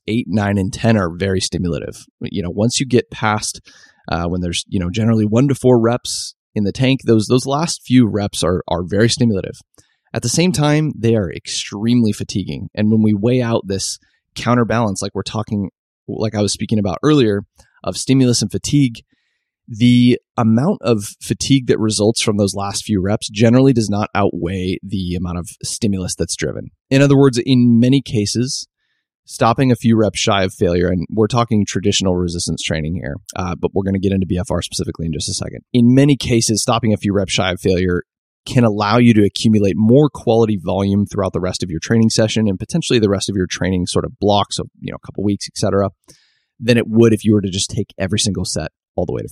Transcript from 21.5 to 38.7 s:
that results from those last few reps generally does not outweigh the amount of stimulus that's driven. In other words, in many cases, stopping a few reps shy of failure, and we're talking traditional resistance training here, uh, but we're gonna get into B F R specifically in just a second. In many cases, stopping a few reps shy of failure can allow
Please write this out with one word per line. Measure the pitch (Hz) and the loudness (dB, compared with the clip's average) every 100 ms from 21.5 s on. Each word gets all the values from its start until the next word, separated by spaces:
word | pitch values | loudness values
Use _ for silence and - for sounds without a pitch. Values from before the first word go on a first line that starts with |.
| 135 117 | 2 2
that | - | 0
results | 110 104 104 117 | 0 2 0 2
from | - 101 | -2 0
those | 101 | 0
last | 98 98 98 | -2 -6 -8
few | - 104 | -2 -2
reps | 95 107 - | 0 -2 -4
generally | 104 113 123 135 | 2 4 6 4
does | 120 104 | 4 0
not | 101 107 | -4 -4
outweigh | 98 101 87 85 95 92 90 | -2 -2 -2 -6 -4 -4 -6
the | 98 101 90 87 | -6 -6 -4 -4
amount | 87 87 | -4 -6
of | 82 - | -10 -12
stimulus | - - 110 95 90 - | -12 -4 -2 -2 -4 -6
that's | 82 - | -6 -4
driven. | 69 52 55 _ _ | -6 -6 -12 _ _
In | 135 | 4
other | 143 139 | 6 6
words, | 139 120 - | 4 2 2
in | 127 120 117 | 4 6 6
many | 123 135 | 6 2
cases, | - 107 104 113 127 - - _ _ _ _ _ | 0 -2 -2 -2 -4 -6 -12 _ _ _ _ _
stopping | _ - 117 113 131 | _ -2 0 2 2
a | 120 | 2
few | 113 110 | 4 4
reps | 107 104 | 2 0
shy | - 98 | 0 0
of | 95 | 0
failure, | - 92 87 90 | 0 0 2 0
and | 90 78 | 0 -2
we're | 107 107 | 0 0
talking | 120 117 107 98 | 2 0 0 0
traditional | 101 101 - 95 90 | -2 0 0 0 0
resistance | 87 85 - 80 | -2 -4 -6 -6
training | - 80 78 87 | -4 -4 -4 -6
here, | 60 - - - | -6 -10 -10 -8
uh, | 90 87 | -6 -4
but | 87 | -4
we're | 95 | -2
gonna | 98 98 | -2 0
get | 95 | 0
into | 95 90 | 0 0
B | 90 | -4
F | - | -2
R | 82 | -4
specifically | - - 90 - 82 | -4 -6 -8 -6 -6
in | |
just | 76 - | -6 -6
a | |
second. | 95 - - - | -8 -8 -12 -4
In | 123 120 | 2 4
many | 131 143 135 | 6 4 2
cases, | - 117 - 104 | 0 0 0 -2
stopping | - 117 110 | 0 0 0
a | 104 | 0
few | 104 | 0
reps | 98 92 | -2 -2
shy | - 92 | -2 -2
of | 90 | -2
failure | 98 90 92 87 - _ _ _ - | 0 0 0 -2 -4 _ _ _ -2
can | 131 | 2
allow | 117 | 2